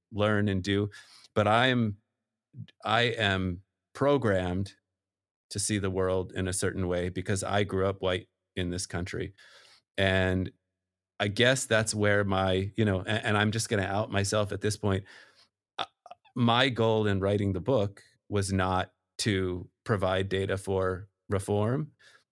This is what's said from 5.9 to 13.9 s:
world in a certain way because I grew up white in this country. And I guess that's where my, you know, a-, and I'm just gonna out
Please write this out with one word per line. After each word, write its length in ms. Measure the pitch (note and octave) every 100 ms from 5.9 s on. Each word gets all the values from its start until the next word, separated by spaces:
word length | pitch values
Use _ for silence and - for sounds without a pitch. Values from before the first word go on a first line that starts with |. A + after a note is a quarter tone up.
world 420 | F#2 F#2 F#2 F2+
in 120 | F#2 F#2
a 60 |
certain 360 | F#2 F#2+ F#2 F2+
way 200 | F2 F#2
because 340 | F#2 G2 F#2+
I 220 | F#2 G#2
grew 220 | G2+ F#2+ F#2+
up 160 | F#2+
white 240 | F#2 F#2 - _ _ -
in 140 | F2
this 160 | F2+ -
country. 480 | F2 F#2 E2+ F#2 - - - - - _ -
And 520 | F#2+ F#2+ F#2 F#2 F2 - _ _ _ _ _ -
I 80 | G#2
guess 380 | G#2 B2 C3 -
that's 280 | A2 A2+
where 300 | G#2+ G#2 G2+
my, 480 | G2 F#2+ F#2+ F#2 G2
you 100 | -
know, 180 | G#2 F#2 G#2+
a-, 200 | A2 A#2
and 100 | G#2
I'm 160 | G#2+
just 160 | A2 -
gonna 160 | G#2
out 260 | F#2+